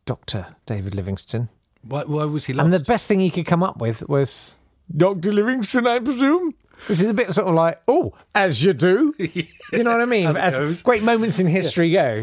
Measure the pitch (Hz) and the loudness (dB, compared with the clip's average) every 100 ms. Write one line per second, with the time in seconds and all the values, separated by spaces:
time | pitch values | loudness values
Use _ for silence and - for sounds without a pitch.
0 | - 110 - 104 - - - 104 95 98 | -12 -10 -8 -10 -10 -20 -10 -8 -6 -8
1 | 92 95 - 113 117 _ _ _ 110 143 | -8 -10 -8 -8 -8 _ _ _ -10 -8
2 | 147 151 151 151 - 127 160 180 139 226 | -6 -4 -4 -4 -6 0 2 2 0 -2
3 | - 196 185 175 160 170 190 - 113 110 | 0 0 2 -2 0 0 0 -2 -4 -4
4 | - 139 135 - - _ _ _ - 151 | -2 0 0 -6 -16 _ _ _ -8 0
5 | 185 190 190 208 220 254 202 254 240 240 | 2 2 0 2 2 0 -2 0 2 0
6 | 240 247 277 349 330 - _ - - 165 | -2 0 2 2 -2 -8 _ -18 -4 0
7 | 214 208 190 180 185 165 165 - - 320 | 2 0 0 0 2 2 2 0 0 2
8 | 107 - _ 202 190 117 190 131 180 208 | 0 -8 _ 0 2 2 2 4 2 4
9 | 302 302 160 180 165 _ - 233 233 233 | 2 0 -6 -6 -10 _ -6 0 2 2
10 | 247 220 165 170 180 - 147 175 254 233 | 2 2 2 0 0 0 -2 -2 0 2
11 | 220 226 220 180 180 190 165 175 165 185 | 2 2 0 0 2 2 0 0 2 2
12 | 135 107 | 2 -2